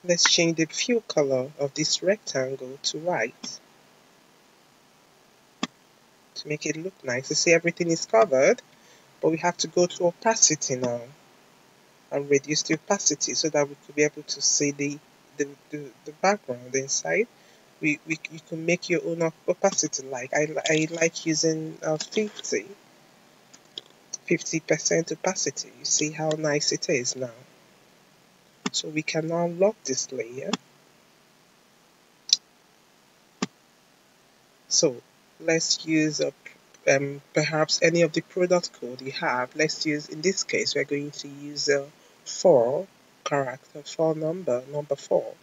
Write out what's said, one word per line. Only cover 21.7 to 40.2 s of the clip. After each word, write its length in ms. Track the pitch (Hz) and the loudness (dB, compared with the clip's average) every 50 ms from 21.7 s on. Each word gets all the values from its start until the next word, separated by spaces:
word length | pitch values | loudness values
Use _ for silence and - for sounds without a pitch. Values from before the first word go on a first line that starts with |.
| 160 - | -10 -8
uh, 160 | - 160 156 151 | -4 -4 -4 -4
fifty, 680 | - - - 220 214 208 - - - - - 107 - - 202 - _ _ _ _ _ _ _ _ _ _ _ _ _ _ - - _ _ _ - _ - - _ _ _ - - _ | -4 -4 -2 -2 -2 -2 -6 -12 -6 -4 -4 -4 -4 -8 -20 -20 _ _ _ _ _ _ _ _ _ _ _ _ _ _ -20 -20 _ _ _ -18 _ -18 -20 _ _ _ -18 -16 _
fifty 360 | - 175 160 - - - 160 | 0 0 0 0 -4 -6 -6
percent 520 | - - 156 156 - - 170 165 165 - | 0 0 -2 0 2 2 2 2 0 -2
opacity. 580 | 160 - - 185 190 - - 151 - - - - - - | -6 -4 -4 -4 -2 -2 -4 -4 -6 -8 -12 -12 -16 -10
You 60 | - | -4
see 280 | - - - 156 151 | -2 0 0 0 -4
how 180 | 156 151 156 156 | -4 -2 -2 -2
nice 420 | 156 156 156 151 143 151 - - | -2 0 0 2 2 2 2 2
it 160 | 156 156 - - | -2 -2 0 0
is 260 | 160 127 123 - - | 0 0 0 -2 -4
now. 160 | 127 127 120 - - - - - _ _ _ _ _ _ _ _ _ _ _ _ _ _ _ _ _ _ _ _ _ _ 151 | -6 -8 -10 -10 -18 -20 -20 -20 _ _ _ _ _ _ _ _ _ _ _ _ _ _ _ _ _ _ _ _ _ _ -6
So 180 | - - - 165 | -6 -6 -6 -4
we 140 | 151 156 | -6 -4
can 260 | 151 - - 160 156 160 | -4 -2 -2 -2 -2 0
now 180 | 165 170 175 | 0 0 0
lock 300 | 170 170 175 190 208 226 _ _ | -2 2 4 2 2 2 _ _
this 280 | - 131 - - - | -6 -4 -4 -4 -6
layer. 380 | 135 123 110 117 123 131 - 196 - - _ _ _ _ _ _ _ _ _ _ _ _ _ _ _ _ _ _ _ _ _ _ _ _ _ _ _ _ _ _ _ _ _ - - - _ _ _ _ _ _ _ _ _ _ _ _ _ _ _ _ _ _ _ _ - - _ _ _ _ _ _ _ _ _ _ _ _ _ _ _ _ _ _ _ _ _ _ _ _ | -6 -6 -6 -6 -8 -8 -6 -6 -6 -6 _ _ _ _ _ _ _ _ _ _ _ _ _ _ _ _ _ _ _ _ _ _ _ _ _ _ _ _ _ _ _ _ _ 0 0 0 _ _ _ _ _ _ _ _ _ _ _ _ _ _ _ _ _ _ _ _ -8 -8 _ _ _ _ _ _ _ _ _ _ _ _ _ _ _ _ _ _ _ _ _ _ _ _
So 280 | - - 175 147 123 120 _ _ _ _ _ _ _ _ | 2 2 2 2 0 -4 _ _ _ _ _ _ _ _
let's 460 | 160 165 165 165 - - - - - | 0 0 2 2 2 0 -2 -2 0
use 340 | 160 160 156 156 156 147 - | 0 2 2 2 2 0 0
a, 120 | 147 143 - _ _ - - _ _ _ - _ _ - | -2 -2 -4 _ _ -20 -20 _ _ _ -20 _ _ 4
um, 300 | 139 135 143 139 143 143 _ _ | 4 4 2 -2 -6 -10 _ _
perhaps 480 | - 160 151 147 160 151 156 - - - | -2 0 0 0 2 0 2 2 2 2
any 200 | 170 165 165 170 | 4 4 6 4
of 100 | 170 156 | 2 4
the 80 | - 165 | 2 -4
product 580 | 160 _ - 190 180 180 180 175 175 - - - | -6 _ -2 0 2 4 2 2 2 -4 -12 -12
code 220 | - 120 127 127 | -12 -12 -10 -10
you 120 | 131 135 | -10 -10
have. 440 | 135 - 170 151 123 123 123 127 - | -8 -4 -2 -2 0 0 -2 -4 0
Let's 300 | 151 156 160 - - - | -2 0 0 0 -2 -2
use, 240 | 160 147 151 151 - | -2 -2 -2 -6 -10
in 100 | - 156 | -12 0